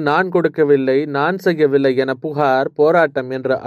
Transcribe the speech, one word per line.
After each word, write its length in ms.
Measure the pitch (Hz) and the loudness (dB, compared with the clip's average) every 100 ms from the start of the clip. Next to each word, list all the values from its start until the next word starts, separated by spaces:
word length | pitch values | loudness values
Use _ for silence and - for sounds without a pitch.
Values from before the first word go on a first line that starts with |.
| 147 | 2
நான் 220 | 156 185 | 0 0
கொடுக்கவில்லை, 600 | 180 160 147 147 143 131 135 151 139 | -2 -2 0 2 2 2 0 -2 -2
நான் 200 | 151 185 190 | -2 0 -2
செய்யவில்லை 460 | 160 147 139 139 127 | 2 2 2 2 0
என 120 | 135 131 | -2 -4
புகார், 480 | 160 143 143 131 139 - | -6 -2 0 0 -2 0
போராட்டம் 520 | 151 170 156 139 127 131 | 2 4 0 -2 -6 -6
என்று 180 | 127 131 | -4 -2